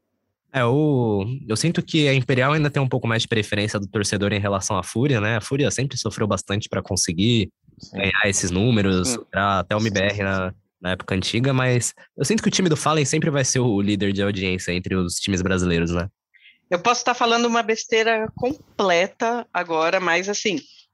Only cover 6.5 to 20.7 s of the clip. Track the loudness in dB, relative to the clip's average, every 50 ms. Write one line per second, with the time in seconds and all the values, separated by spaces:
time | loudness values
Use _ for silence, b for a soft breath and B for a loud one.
6.5 | -4 -4 -4 -4 -6 -6 -4 -4 -2 -2 -2 -2 0 2 2 2 2 2 0 -2
7.5 | -6 _ _ _ _ -20 -20 -12 -6 -4 -2 0 0 2 2 0 0 0 -2 0
8.5 | 0 2 2 2 2 2 2 2 2 2 0 0 -4 -6 -8 -6 -4 -2 0 0
9.5 | 0 0 0 -2 -2 -2 -2 0 0 0 0 0 0 -2 -2 -2 -2 -2 -4 -6
10.5 | -8 -12 _ _ _ _ -6 -6 -6 -6 -4 -4 -4 -2 -2 -2 -2 0 0 0
11.5 | 0 0 2 2 2 0 0 -4 B B B B _ -4 -2 0 0 0 0 0
12.5 | 0 2 2 2 0 0 0 0 0 2 0 0 0 0 0 0 0 0 0 0
13.5 | 0 0 2 2 2 2 2 0 0 0 0 0 0 0 -2 -2 -2 -2 -2 -2
14.5 | -2 -2 -4 -4 -4 -4 -2 -2 0 0 0 -2 -4 -4 -2 0 2 2 2 2
15.5 | 2 2 4 4 4 4 2 2 0 0 -2 -4 -8 _ _ b b b b b
16.5 | b b b -2 -2 0 2 2 0 2 0 -2 0 2 2 2 2 2 2 2
17.5 | 2 0 0 0 -2 -4 -2 0 0 2 2 2 0 0 -2 -4 -6 -4 -4 -4
18.5 | -4 -6 -12 _ _ 0 2 2 4 4 2 0 -2 -4 -2 -2 -2 -4 -6 -6
19.5 | -6 -6 -4 -2 0 0 2 2 0 0 2 2 0 0 0 -2 -4 -2 -2 -2
20.5 | -2 -4 B B